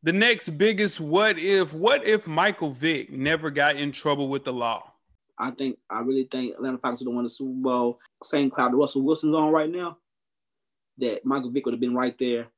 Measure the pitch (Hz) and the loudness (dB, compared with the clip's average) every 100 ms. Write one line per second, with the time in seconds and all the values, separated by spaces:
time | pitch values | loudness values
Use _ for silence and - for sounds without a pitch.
0 | 160 185 226 233 - 151 208 202 208 - | 0 2 4 2 -2 2 2 4 0 -2
1 | 156 175 214 180 175 196 170 156 202 277 | 0 4 4 2 2 2 2 0 2 2
2 | 226 220 - 156 196 196 160 127 156 151 | 2 0 0 0 0 0 -6 -2 -2 -2
3 | - 139 139 160 160 143 147 143 143 131 | -4 -4 -2 0 -2 2 2 2 -4 -4
4 | 151 143 135 139 135 127 117 107 - _ | -2 0 0 -4 -4 -4 -2 -4 -8 _
5 | _ _ _ - 120 123 135 - _ 110 | _ _ _ -8 -8 -4 -6 -6 _ -6
6 | 120 135 131 131 123 - 131 127 131 120 | 0 0 -2 -4 -6 -6 -6 -4 -4 -4
7 | 127 120 120 - 135 127 127 123 120 120 | -4 -4 -4 -6 -8 -2 0 2 0 -2
8 | _ _ - 147 139 - 123 127 143 139 | _ _ -4 0 0 2 2 4 2 2
9 | 135 156 156 156 156 160 156 180 175 165 | 0 2 2 2 4 2 2 -4 -8 -10
10 | _ _ _ _ _ _ _ _ _ - | _ _ _ _ _ _ _ _ _ -6
11 | 123 104 131 139 123 131 127 117 123 123 | -4 -2 -2 -2 -2 -2 -2 -2 0 0
12 | 127 120 127 120 117 | 0 0 -2 -2 -4